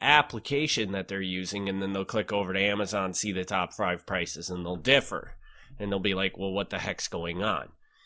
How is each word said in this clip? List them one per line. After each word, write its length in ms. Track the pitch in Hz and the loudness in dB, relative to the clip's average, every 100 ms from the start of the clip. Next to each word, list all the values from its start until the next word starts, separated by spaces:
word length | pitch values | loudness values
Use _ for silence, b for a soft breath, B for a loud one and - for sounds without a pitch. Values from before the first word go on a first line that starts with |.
application 880 | 127 151 143 113 - 143 151 117 101 | 6 6 6 -2 -2 0 2 0 0
that 140 | 98 92 | -2 -2
they're 140 | 98 | -2
using, 480 | 95 92 90 101 98 | -2 -2 -2 -2 0
and 100 | 95 | 0
then 140 | 98 | 0
they'll 100 | 98 | -2
click 300 | 95 110 - | 0 -2 0
over 180 | 101 95 | 0 2
to 80 | 95 | 2
Amazon, 540 | 101 101 98 101 95 | 2 2 0 0 0
see 180 | 90 107 | 0 -2
the 140 | 92 92 | -2 0
top 280 | 95 87 | 0 0
five 340 | - 92 87 - | 0 0 0 -2
prices, 420 | 92 85 - 87 | -2 -2 -4 -6
and 160 | 90 85 | -4 -4
they'll 100 | 90 | -2
differ. 600 | 123 139 - 90 - - b b b b | 4 4 4 -4 -8 -14 b b b b
And 140 | 104 | -2
they'll 80 | 98 | 0
be 160 | 98 95 | 0 2
like, 200 | 98 - | 0 -2
"Well, 140 | 95 | -2
what 220 | 98 98 | -2 -2
the 80 | 95 | -4
heck's 280 | 98 92 - | -4 -4 -4
going 360 | 87 85 87 | -4 -4 -2
on?" 260 | 107 80 58 - b b | 0 -2 -4 -16 b b